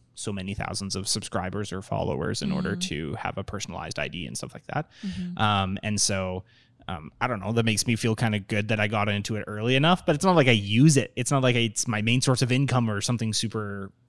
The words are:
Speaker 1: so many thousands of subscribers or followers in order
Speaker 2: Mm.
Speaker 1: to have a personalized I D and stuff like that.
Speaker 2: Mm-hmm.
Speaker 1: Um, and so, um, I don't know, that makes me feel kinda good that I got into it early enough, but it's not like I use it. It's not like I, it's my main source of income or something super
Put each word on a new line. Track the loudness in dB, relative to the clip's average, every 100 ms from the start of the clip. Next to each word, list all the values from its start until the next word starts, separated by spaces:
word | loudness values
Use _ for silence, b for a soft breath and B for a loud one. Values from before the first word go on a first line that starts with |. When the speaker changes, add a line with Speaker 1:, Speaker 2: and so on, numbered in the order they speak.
| _ -12
Speaker 1:
so | -8
many | -6 -6
thousands | -6 -6 -6 -6 -6
of | -4
subscribers | -4 -4 -4 -4 -4 -6
or | -8
followers | -6 -4 -2 -2 -4 -4
in | -2
order | -2 -2 -4
Speaker 2:
Mm. | -4
Speaker 1:
to | -4 -6 -6
have | -6 -6
a | -8
personalized | -8 -8 -10 -8 -6
I | -6
D | -6 -10
and | -10
stuff | -12
like | -14 -8
that. | -8 -8 -10 -8
Speaker 2:
Mm-hmm. | -6 -6 -2
Speaker 1:
Um, | 2 2 0 -2
and | -4 0
so, | 0 0 -4 -6 -10 b b b -12
um, | -12 -12 -4
I | -4
don't | -2
know, | -2
that | 0 2
makes | 2 0
me | 0
feel | 0 0
kinda | 0 0
good | -2 -2 0
that | 0
I | 0
got | 2 0
into | 0 -2 -4
it | -6
early | -4 2 4
enough, | 4 4 2
but | 2
it's | 4
not | 6
like | 8
I |
use | 6 4 6 8 8
it. | 2 -2
It's | 0
not | 2
like | 4 4
I, |
it's | 2 -2 -2
my | 0
main | 2 2
source | 4 2
of | 2
income | 2 2 2 2
or | 0
something | 0 0 0
super | -2 -2 -4 -6 -8 -10 _